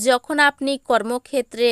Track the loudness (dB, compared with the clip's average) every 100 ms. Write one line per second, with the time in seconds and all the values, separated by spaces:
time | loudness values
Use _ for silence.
0 | 0 0 0 0 0 0 -4 -4 0 0
1 | 0 -6 -6 -6 -6 -2 0